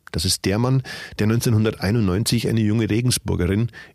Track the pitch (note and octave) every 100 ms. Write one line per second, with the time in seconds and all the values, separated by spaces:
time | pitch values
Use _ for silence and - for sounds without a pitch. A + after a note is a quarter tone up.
0 | - - F#2 - F#2+ G2+ A#2+ C3 B2+ -
1 | - - G#2+ A2+ B2+ A2 A2 - F2+ A#2
2 | G2 F2+ - A#2+ - A2+ G#2+ A2 G#2+ G#2+
3 | B2 - G2 F2 F2 G2 A#2+ - -